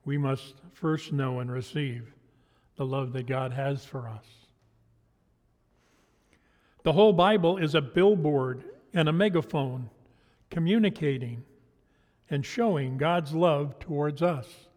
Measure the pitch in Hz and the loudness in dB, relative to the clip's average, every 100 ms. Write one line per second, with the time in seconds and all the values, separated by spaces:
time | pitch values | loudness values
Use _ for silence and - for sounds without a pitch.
0 | - 143 139 135 - - - - 160 156 | -4 -2 0 -2 -6 -20 -20 -6 -2 -2
1 | - 139 131 127 123 127 120 151 143 120 | -2 -4 -2 -4 -6 -6 -6 -4 -4 -6
2 | 117 _ _ _ _ _ _ - 135 135 | -12 _ _ _ _ _ _ -8 -4 -2
3 | 131 127 123 131 131 123 139 139 - 139 | -4 -6 -4 -4 -4 -4 -4 -4 -8 -12
4 | 120 110 - _ _ _ _ _ _ _ | -12 -14 -18 _ _ _ _ _ _ _
5 | _ _ _ _ _ _ _ _ _ _ | _ _ _ _ _ _ _ _ _ _
6 | _ _ _ _ _ _ _ _ - 156 | _ _ _ _ _ _ _ _ 0 6
7 | 214 175 185 214 170 190 160 156 135 170 | 6 8 4 4 2 2 2 0 0 4
8 | 196 208 151 143 131 127 339 - _ 175 | 4 4 2 0 -2 -6 -12 -20 _ 0
9 | 156 160 208 170 - 156 135 127 120 _ | 2 2 2 2 -2 -4 -4 -6 -10 _
10 | _ _ _ _ _ 170 165 220 208 208 | _ _ _ _ _ -2 2 4 2 0
11 | 151 135 123 117 - _ _ _ _ _ | -2 -2 -6 -10 -14 _ _ _ _ _
12 | _ _ _ 143 135 - 233 165 131 131 | _ _ _ -6 -4 -2 0 0 -2 -2
13 | 151 175 147 160 175 147 147 127 - 147 | 0 0 -2 0 2 2 -2 -8 -8 -4
14 | 147 143 170 151 113 - - | -4 0 0 0 -8 -18 -20